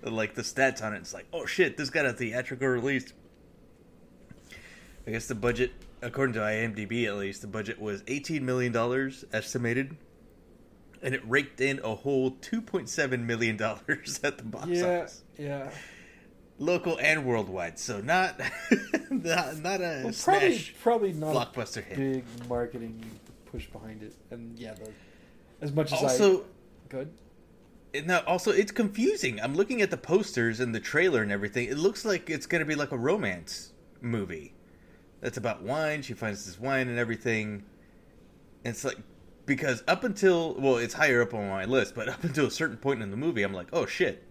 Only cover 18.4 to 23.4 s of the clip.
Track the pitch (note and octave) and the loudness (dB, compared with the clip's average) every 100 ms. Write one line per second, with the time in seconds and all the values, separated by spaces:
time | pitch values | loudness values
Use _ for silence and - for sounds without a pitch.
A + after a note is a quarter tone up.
18.4 | - - - - - - - C4+ E3 E3 | -6 -6 2 2 4 -4 -2 -4 2 0
19.4 | D#3+ D#3 D#3+ F#3+ F3 D#3 A#3 A3 - G4 | 0 -4 -4 -2 -2 -2 -4 -2 4 6
20.4 | F#4+ A#3+ D#3+ - - A#3 G3+ D#3+ D#3 D3 | 6 4 -2 0 4 4 2 0 0 0
21.4 | A#2+ - A2+ - G2+ - C3+ C3 B2 A#2 | 0 -4 -6 -6 -8 -2 0 0 -4 -14
22.4 | A#2+ A#2+ A#2 B2 A#2 A2+ A2+ - - - | -4 -2 -2 -6 -10 -12 -14 -16 -20 -20